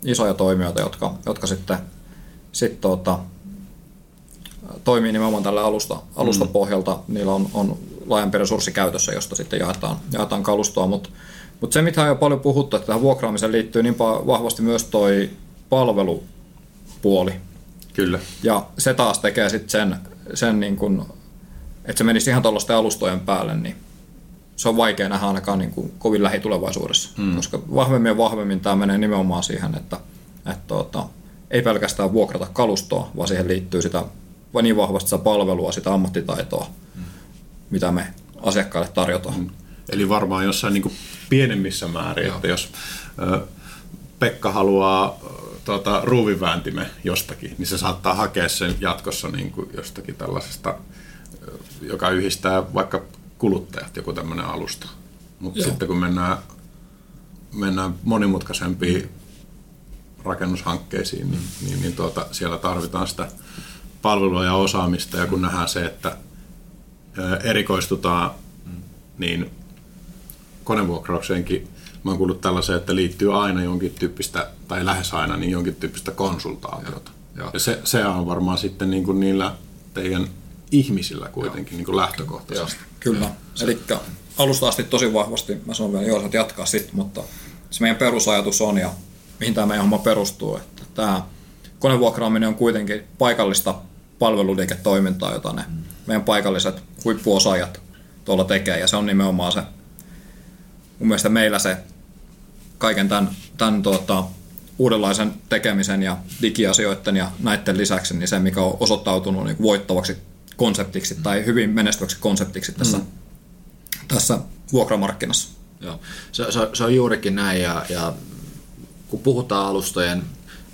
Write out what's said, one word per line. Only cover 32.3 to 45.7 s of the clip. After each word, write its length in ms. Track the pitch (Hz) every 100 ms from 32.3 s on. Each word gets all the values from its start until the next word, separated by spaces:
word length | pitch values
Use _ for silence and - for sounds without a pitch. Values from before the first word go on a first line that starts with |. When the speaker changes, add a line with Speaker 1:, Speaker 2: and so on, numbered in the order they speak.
| 92 92
Speaker 1:
kalustoa, 580 | - 113 95 - 95 90 101
vaan 100 | 87
siihen 200 | 92 90
liittyy 340 | 92 92 92
sitä, 220 | 87 87 - - - - -
vai 100 | 123
niin 140 | 113 107
vahvasti 320 | 98 95 92
sitä 140 | 92
palvelua, 480 | 107 104 95 90 85
sitä 220 | - 95
ammattitaitoa, 720 | 98 90 92 82 - - - - - - 92
Speaker 3:
Mm. 80 | 87 - - - - - -
Speaker 1:
mitä 220 | 95 90
me 220 | 87 85 - - -
asiakkaille 480 | - 101 98 85 85
tarjotaan. 460 | - 90 90 - 95
Speaker 2:
Mm. 100 | 90 90 - - -
Eli 200 | 98 98
varmaan 360 | 104 98 92 95
jossain 280 | 98 110
niinku 180 | 101 95 - - - -
pienemmissä 580 | 135 127 104 95 - 87
määrin, 380 | 85 85 85 90
Speaker 3:
Joo. 80 | 90
Speaker 2:
että 120 | 92
jos, 220 | 90 - - - - - -
ö, 220 | 92 92 - - - - - - - -
Pekka 320 | 120 - 104
haluaa, 640 | 101 98 98 95 95 98 - -
ö, 20 | - - -
tota, 360 | -